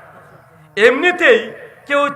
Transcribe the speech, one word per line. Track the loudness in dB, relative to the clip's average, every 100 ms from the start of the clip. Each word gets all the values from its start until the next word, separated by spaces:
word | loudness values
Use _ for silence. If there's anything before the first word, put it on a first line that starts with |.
| -20 -20 -20 -20 _ _ _ 0
এমনিতেই | 2 2 -2 0 2 2 -2 -14 -20 -20 -6
কেউ | -4 -2